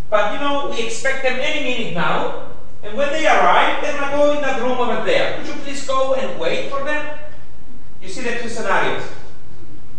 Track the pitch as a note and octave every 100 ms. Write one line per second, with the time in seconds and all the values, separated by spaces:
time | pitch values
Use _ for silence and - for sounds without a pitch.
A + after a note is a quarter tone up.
0 | - G#3 G#3+ C#4+ C#4+ C#4+ - A#3 A#3 -
1 | C4+ C4 C4 B3 D4+ D4 C4 A3+ F3 E3+
2 | - - - - - - - - G#3 A3
3 | C#4+ D#4 D#4 - A#3 - - - - C#4
4 | C#4 C#4+ D4 D4 C4+ B3 B3 A#3+ A#3+ A3
5 | F#3 D#3+ - - - - - - - C4+
6 | C4 - - - - - - C#4 D4+ D4+
7 | D4+ D4+ - - - - - - - -
8 | - - A#3+ G#3+ A3+ A3+ G3 F#3 - -
9 | - - - - - - - - -